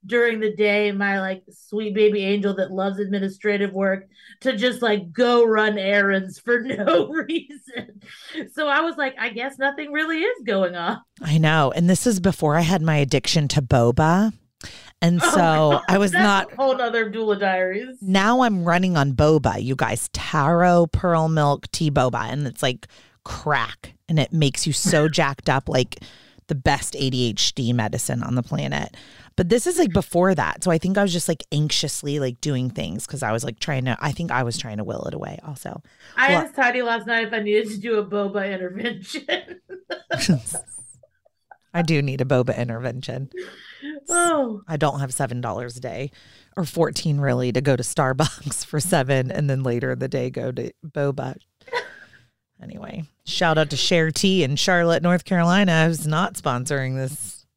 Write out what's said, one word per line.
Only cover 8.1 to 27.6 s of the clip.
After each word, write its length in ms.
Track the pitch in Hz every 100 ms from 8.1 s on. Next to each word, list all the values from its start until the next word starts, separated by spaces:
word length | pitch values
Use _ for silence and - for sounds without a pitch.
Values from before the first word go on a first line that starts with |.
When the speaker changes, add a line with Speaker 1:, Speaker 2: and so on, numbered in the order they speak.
| - - 311 254
Speaker 1:
So 160 | - 302
I 120 | 277
was 160 | 330 311
like, 180 | 269 262
"I 120 | 240
guess 280 | 226 262 269
nothing 320 | 269 277 294
really 280 | 294 320 320
is 200 | 392 480
going 320 | 233 196 185 175
on." 240 | 170 220 _ _
Speaker 2:
I 180 | 165 156
know. 340 | 156 160 139
And 160 | - 170
this 160 | 190 247
is 140 | 202
before 360 | 185 - 156 151
I 40 |
had 200 | 165 185
my 140 | 160 151
addiction 520 | 139 135 - 170 143
to 140 | -
boba. 680 | 131 135 117 120 156 180 220 214 _ _ - - - _
And 180 | 170 175
Speaker 1:
Oh, 80 | -
Speaker 2:
so 60 | 202
Speaker 1:
God, 460 | 170 156 151 143 -
Speaker 2:
I 100 | 185
was 140 | 202
Speaker 1:
that's 100 | 175
Speaker 2:
not 300 | 208 196 185
Speaker 1:
a 40 | -
whole 200 | 269 254
nother 340 | 240 233 220
Doula 300 | 220 220 202
Diaries. 560 | 196 185 185 190 254 254
Speaker 2:
Now 420 | 196 190 202 247
I'm 220 | 247 196
running 320 | 170 175 185 170
on 160 | 139
boba, 480 | 123 151 156 127 101
you 120 | 113
guys. 340 | 131 117 117 -
Taro 760 | - - 156 143 170 180 175 165
pearl 420 | - 185 165 160
milk 420 | 160 147 143 -
tea 180 | - 156
boba. 400 | 139 131 117 113
And 160 | 139 143
it's, 160 | 123
like, 240 | 139 127 - - _ _
crack. 680 | - - - 139 110 - - - -
And 100 | 156
it 140 | 135
makes 340 | 165 147 - -
you 60 |
so 360 | 139 - 165 156
Speaker 1:
<laughs> 20 |
Speaker 2:
jacked 380 | 156 143 139 -
up. 200 | 135 -
Like, 280 | 139 123 - - - - - _
the 40 |
best 400 | 147 139 139 - 139
A 120 | 135
D 220 | 127 120
H 240 | 101 -
D 180 | -